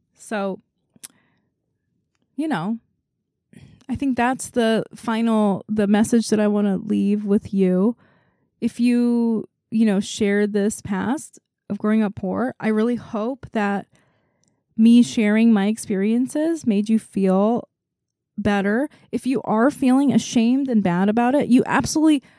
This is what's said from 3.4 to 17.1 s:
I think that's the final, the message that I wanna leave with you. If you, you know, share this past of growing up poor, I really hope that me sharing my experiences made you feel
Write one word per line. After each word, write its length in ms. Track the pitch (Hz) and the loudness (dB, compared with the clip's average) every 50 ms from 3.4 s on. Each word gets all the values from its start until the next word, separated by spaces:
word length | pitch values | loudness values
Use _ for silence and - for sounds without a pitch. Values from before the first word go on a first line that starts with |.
| _ _ _ - - - - _ _ - | _ _ _ -20 -20 -20 -20 _ _ -10
I 80 | 247 | -8
think 200 | - 285 277 247 | -4 -2 -2 0
that's 340 | 247 233 247 262 254 - - | 0 0 -2 -2 -4 -8 -6
the 340 | - 247 226 220 226 208 - - - | -2 0 0 2 0 0 -2 -6 -14
final, 720 | - - 240 226 220 233 233 220 214 208 202 196 - - - | -10 -6 -4 -2 0 0 0 2 2 2 0 0 -2 -4 -4
the 180 | 214 214 208 | -2 -2 2
message 440 | 196 214 202 214 - - 233 214 - | 2 2 2 2 2 2 0 2 2
that 100 | 214 214 | 0 0
I 80 | 208 208 | 2 2
wanna 300 | 208 208 208 202 190 180 | 2 0 0 0 -2 -2
leave 480 | - 208 208 202 202 196 208 208 208 | -4 -4 -2 0 0 0 0 -2 0
with 260 | 202 202 - - - | 0 0 0 0 -2
you. 440 | - 196 190 185 180 180 190 233 233 - _ _ _ _ _ _ _ _ _ _ _ _ | -2 0 2 2 2 2 0 0 -2 -4 _ _ _ _ _ _ _ _ _ _ _ _
If 200 | - 233 - - | -6 -6 -2 0
you, 640 | 233 247 240 240 240 240 240 240 233 233 226 208 - - _ _ _ _ | 0 2 2 2 2 2 2 0 0 0 -2 -4 -6 -10 _ _ _ _
you 140 | - 220 226 | 0 2 2
know, 160 | 220 196 196 | 2 2 0
share 460 | 214 - - - 220 202 202 208 208 | -2 -4 -4 -2 -2 0 2 0 0
this 340 | 208 208 208 196 214 214 - | 0 0 -2 -2 -2 -4 -6
past 580 | - - 208 185 190 202 262 320 - - _ _ _ _ _ _ _ _ | -8 -6 -6 -4 -2 -4 -4 -6 -8 -14 _ _ _ _ _ _ _ _
of 100 | 208 202 | -10 -4
growing 240 | - 214 220 220 | -2 0 0 0
up 120 | 214 202 208 | 0 -2 -4
poor, 400 | - - 185 185 196 226 262 - - | -8 -8 -6 -4 -4 -4 -6 -6 -6
I 100 | - 220 | -4 -2
really 280 | 214 214 220 240 240 | 0 0 0 0 -2
hope 500 | 220 - - - 208 214 240 277 - - - | -6 -8 -10 -8 -6 -6 -6 -8 -10 -14 -8
that 340 | - 226 202 202 202 190 - _ _ _ _ _ _ _ _ _ _ _ _ _ _ _ _ _ _ | -6 -4 -4 -2 -4 -6 -8 _ _ _ _ _ _ _ _ _ _ _ _ _ _ _ _ _ _
me 260 | - 220 233 240 240 | 4 6 6 8 6
sharing 500 | 240 233 - 247 214 208 208 220 226 233 | 6 4 2 0 0 2 2 4 4 4
my 140 | 226 202 196 | 4 4 2
experiences 1000 | 208 220 - - - 208 185 196 214 226 240 262 240 - 302 302 330 339 302 - | 0 -2 -4 -6 -6 -4 -2 0 0 0 0 -2 -2 -2 -2 -2 -2 -2 -2 -2
made 220 | 240 202 202 208 214 | 0 0 0 0 0
you 100 | 220 220 | -2 -2
feel 680 | - - | -2 -4